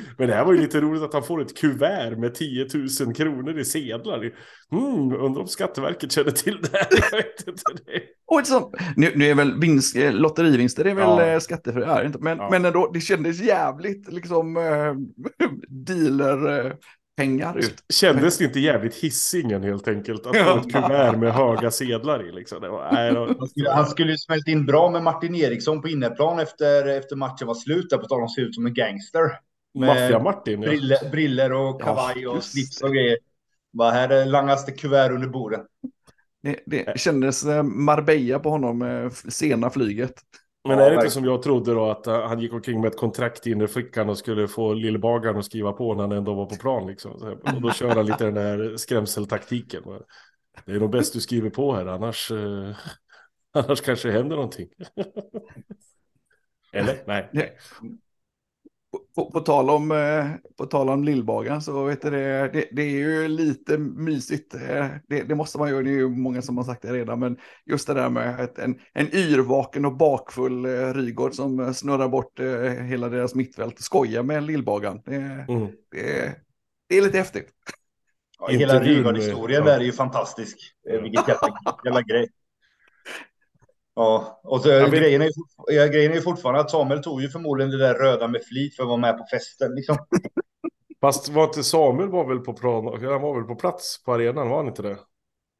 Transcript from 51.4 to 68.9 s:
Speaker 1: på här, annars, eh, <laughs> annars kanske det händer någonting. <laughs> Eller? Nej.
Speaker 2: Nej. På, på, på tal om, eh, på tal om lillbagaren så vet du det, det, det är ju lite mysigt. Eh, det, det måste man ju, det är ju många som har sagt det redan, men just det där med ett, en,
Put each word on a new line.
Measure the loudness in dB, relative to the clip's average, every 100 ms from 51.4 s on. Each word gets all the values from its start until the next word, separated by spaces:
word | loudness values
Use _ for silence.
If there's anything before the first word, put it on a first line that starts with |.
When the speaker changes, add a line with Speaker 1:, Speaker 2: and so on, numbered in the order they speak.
| -2
Speaker 1:
på | -2 -2 -2
här, | -4
annars, | -6 -6 -6 -6
eh, | -6 -6 -8 -10 -12 -16 -20 _ -20 _ _ _
<laughs> |
annars | -2 0 -2
kanske | -2 -2 0
det |
händer | 0 0 -4
någonting. | -6 -8 -16 -18 -14 -10
<laughs> | -10 -12 -14 -16 -16 -20 -20 -20 _ _ _ _ _ _ _ _ _
Eller? | -4 -2 -4 -4
Nej. | -6 -4
Speaker 2:
Nej. | -4 -4 -8 -20 -20 -18 -18 _ _ _ _ _ _ _ _ _
På, | -14 -8 -6
på, | -4
på | -2
tal | 2 4 4
om, | 2 2
eh, | 0 0 0 -2 -6 -14 -12
på | -4
tal | 0 0
om | 0
lillbagaren | 0 0 0 -4 -4 -6
så | -6 -4
vet | -4 -4
du | -4
det, | -2 -2 -2 -2
det, | -2 -4
det | -4
är | -2
ju | -2 0 0 -2
lite | 0 -2 -2 -2 -2
mysigt. | -2 -6 -4 -4 -4 -8 -8
Eh, | -12 -6 -4 -4 -6 -6
det, | -6
det | -2 -4
måste | -4 -4
man | -2
ju, | -2
det | 0
är |
ju | 0 0
många | -2 -4 -4
som | -6 -6
har |
sagt | -6 -8
det | -6
redan, | -6 -4 -4
men | -4 -4 -12 -20 -6
just | -4 -2
det |
där | -2 0
med | -2 -4 -4
ett, | -6 -4
en, | -6 -6 _